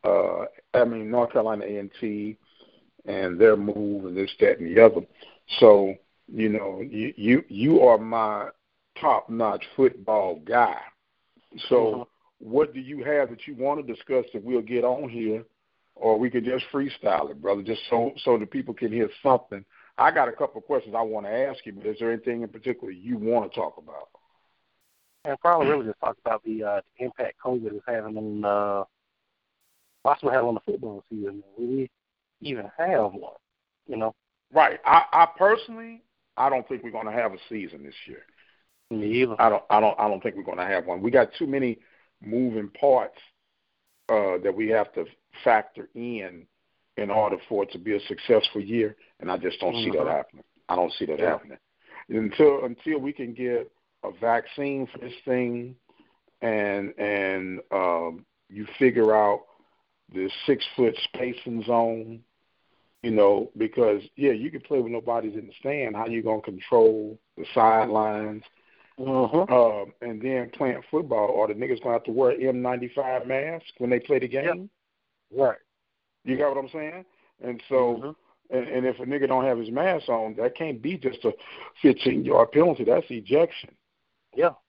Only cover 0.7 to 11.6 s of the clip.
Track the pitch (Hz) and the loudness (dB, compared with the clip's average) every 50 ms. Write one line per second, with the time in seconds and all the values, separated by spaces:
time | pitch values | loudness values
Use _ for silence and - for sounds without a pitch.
0.7 | - 127 123 117 117 113 107 107 117 123 120 117 - 127 110 110 110 104 101 101 | 2 2 2 2 2 -6 -6 -2 0 0 0 2 2 0 0 0 -2 -4 -6 -8
1.7 | 104 104 98 98 _ - - 110 104 104 104 107 110 _ _ _ _ _ - _ | -8 -8 -10 -10 _ -8 -6 -6 -4 -4 -6 -8 -10 _ _ _ _ _ -20 _
2.7 | _ _ _ _ _ _ _ 101 104 98 95 92 87 85 110 113 107 104 101 104 | _ _ _ _ _ _ _ -8 -6 -4 -4 -4 4 6 8 8 8 6 2 -4
3.7 | 104 104 107 104 104 98 95 92 90 95 98 95 - - 107 101 95 - 82 82 | -4 -4 -4 -4 -4 -6 -6 -8 -4 -4 -4 -4 2 4 4 4 4 2 -2 2
4.7 | 87 107 113 110 110 85 87 _ _ _ - - - _ _ - - - 127 113 | 8 10 10 10 10 6 -6 _ _ _ -20 -20 -20 _ _ -8 4 10 10 12
5.7 | 104 101 101 98 95 - _ _ _ _ _ - - 113 110 110 104 107 98 98 | 12 10 8 2 -4 -8 _ _ _ _ _ -12 -6 -2 0 0 0 0 -4 -4
6.7 | 95 92 - - - 107 110 135 - - 101 110 123 143 - _ 104 98 113 147 | -8 -8 -10 -10 -8 -8 -8 -8 -8 -4 2 4 4 4 2 _ -6 -2 2 4
7.7 | 165 147 - 123 117 107 110 113 113 113 110 107 107 104 104 - - _ _ _ | 6 8 8 8 8 6 4 -2 -2 -2 0 0 -2 -4 -6 -8 -12 _ _ _
8.7 | _ _ _ _ _ - - 151 127 107 - - 117 117 117 107 98 98 - - | _ _ _ _ _ -4 0 2 2 2 0 -4 -4 -2 0 0 -2 -4 -8 -12
9.7 | - - 135 123 - - 98 - 110 107 95 92 85 78 78 87 113 120 120 101 | 0 2 2 2 2 0 -4 -2 0 0 0 -2 -4 -8 -6 0 2 2 2 2
10.7 | 76 57 - - _ _ _ _ _ _ _ _ _ _ _ _ - 113 | 0 -6 -14 -18 _ _ _ _ _ _ _ _ _ _ _ _ -18 -16